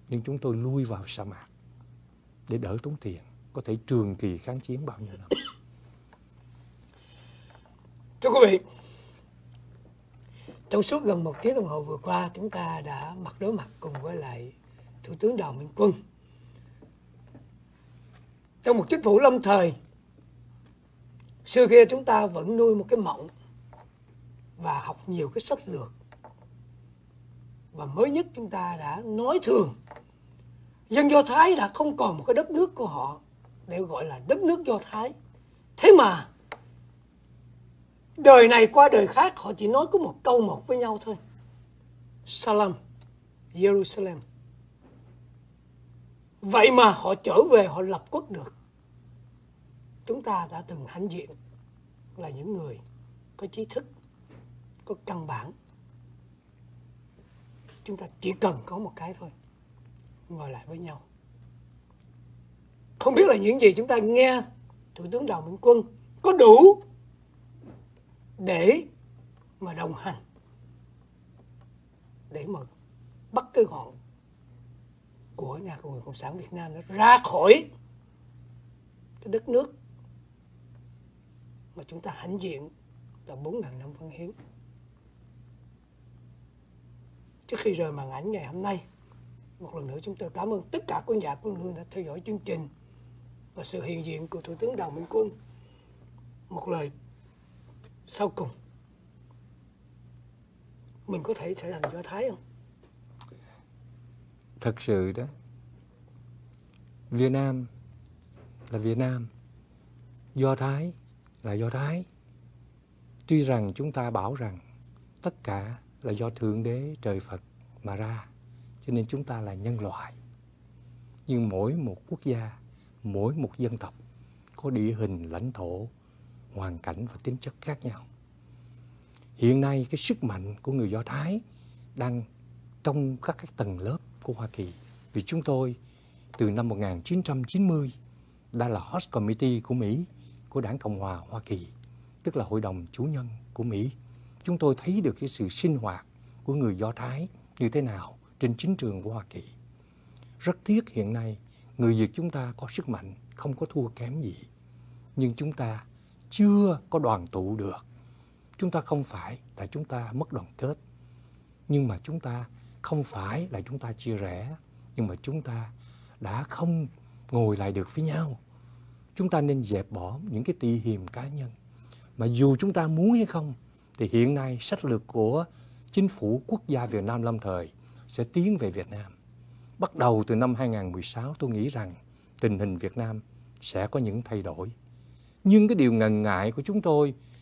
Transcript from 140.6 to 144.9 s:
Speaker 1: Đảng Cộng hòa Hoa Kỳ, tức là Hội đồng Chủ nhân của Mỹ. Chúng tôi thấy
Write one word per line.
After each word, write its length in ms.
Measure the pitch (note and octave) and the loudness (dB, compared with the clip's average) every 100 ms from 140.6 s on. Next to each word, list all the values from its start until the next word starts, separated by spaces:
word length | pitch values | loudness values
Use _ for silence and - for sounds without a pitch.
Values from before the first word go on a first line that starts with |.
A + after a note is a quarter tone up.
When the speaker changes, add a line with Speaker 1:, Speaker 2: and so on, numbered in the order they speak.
Speaker 1:
Đảng 180 | G#2+ C3+ | -6 -6
Cộng 200 | G#2+ G2 | -8 -8
hòa 180 | G2 F2+ E2+ | -8 -10 -12
Hoa 120 | A2+ | -12
Kỳ, 260 | - F#2+ E2+ - - - - - | -10 -10 -10 -20 -20 -20 -20 -12
tức 140 | - D3 | -6 -6
là 80 | |
Hội 160 | G#2+ G#2+ | -4 -4
đồng 260 | G#2 F#2 F2 | -4 -8 -10
Chủ 120 | - | -8
nhân 240 | C#3+ C#3+ A#2+ A2 - | -6 -6 -8 -14 -14
của 80 | - | -8
Mỹ. 280 | A#2 G2+ B2+ - - - - - | -6 -4 -4 -8 -18 -20 -20 -12
Chúng 140 | - F3 | -6 0
tôi 160 | D3 C3 | 0 0
thấy 220 | F3 | -2